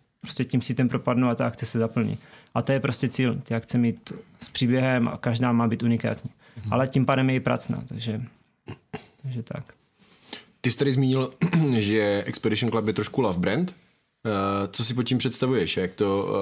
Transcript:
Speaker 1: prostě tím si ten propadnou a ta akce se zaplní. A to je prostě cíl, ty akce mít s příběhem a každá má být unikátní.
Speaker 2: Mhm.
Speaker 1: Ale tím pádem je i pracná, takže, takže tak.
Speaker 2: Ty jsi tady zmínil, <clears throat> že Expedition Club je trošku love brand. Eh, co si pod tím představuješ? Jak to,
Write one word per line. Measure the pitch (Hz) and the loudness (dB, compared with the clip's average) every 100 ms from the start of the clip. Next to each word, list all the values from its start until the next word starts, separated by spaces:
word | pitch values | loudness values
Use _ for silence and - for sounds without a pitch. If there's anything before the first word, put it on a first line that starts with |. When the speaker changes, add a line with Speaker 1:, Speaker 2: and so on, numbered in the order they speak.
| _ _ | _ _
Speaker 1:
prostě | - - | -12 -6
tím | 127 127 | -2 0
si | - | 0
ten | 127 127 | 0 0
propadnou | 127 123 123 127 | 0 0 2 2
a | |
ta | 117 120 | 0 -2
akce | - 113 | -2 -4
se | 120 | 0
zaplní. | 113 117 107 107 - - - | 0 0 -2 -4 -10 -20 -4
A | 120 | -2
to | 117 | 0
je | 135 | 0
prostě | 123 - 127 | 0 -2 -2
cíl, | - 131 117 | 0 0 0
ty | - | -2
akce | 113 - 123 | -4 0 2
mít | 120 113 - - - - | 2 0 -8 -14 -16 -16
s | - | -10
příběhem | - 123 127 131 127 117 | -2 2 2 2 2 0
a | - | -2
každá | 120 117 123 | -2 0 2
má | 117 117 | 2 2
být | 113 | 2
unikátní. | 120 117 113 110 - - - - | 0 0 0 -4 -10 -16 -20 -12
Speaker 2:
Mhm. | 104 | -2
Speaker 1:
Ale | 120 131 | 0 2
tím | 139 131 | 2 2
pádem | 135 131 | 2 2
je | 131 | 2
i | |
pracná, | 127 127 - - 123 | 0 -2 -2 -6 -6
takže, | - 113 110 123 - _ _ - - _ - - - | -8 -6 -6 -8 -14 _ _ -18 -18 _ -16 -16 -14
takže | 135 120 | -10 -8
tak. | 113 - - - _ _ _ - - - - _ | -8 -10 -12 -18 _ _ _ -20 -18 -16 -16 _
Speaker 2:
Ty | 123 | -2
jsi | 117 | 2
tady | 139 | 2
zmínil, | 131 131 131 131 - 170 | 4 2 2 0 -2 0
<clears throat> | 170 151 120 | 2 4 4
že | 101 107 104 101 - | 4 4 4 2 -2
Expedition | - 113 107 120 | -2 0 0 0
Club | 110 107 | 0 0
je | |
trošku | 107 104 - | -2 -2 0
love | 123 87 | 0 2
brand. | 90 117 180 - _ _ _ _ 113 | 0 2 0 -4 _ _ _ _ -4
Eh, | 101 98 98 98 | 0 0 0 -2
co | - | -2
si | 113 | -2
pod | 123 | 0
tím | 120 127 | 0 0
představuješ? | 123 - 127 127 82 - | 0 0 0 2 0 0
Jak | 90 | -2
to, | - 101 98 98 101 | 0 0 2 0 0